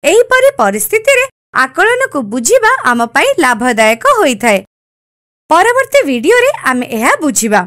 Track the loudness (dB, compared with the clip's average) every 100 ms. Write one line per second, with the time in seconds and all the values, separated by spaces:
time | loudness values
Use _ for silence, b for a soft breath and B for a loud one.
0 | 2 0 2 2 2 2 -2 -2 -4 -2
1 | 0 0 -2 _ _ -4 -4 0 0 0
2 | -4 -6 -6 -6 0 2 2 0 -2 -2
3 | -2 0 0 0 0 0 -2 0 0 2
4 | 0 2 0 0 0 -2 -4 _ _ _
5 | _ _ _ _ _ 2 2 0 2 0
6 | 0 -2 2 2 2 -2 -4 -4 -4 -2
7 | -2 0 -2 -2 0 0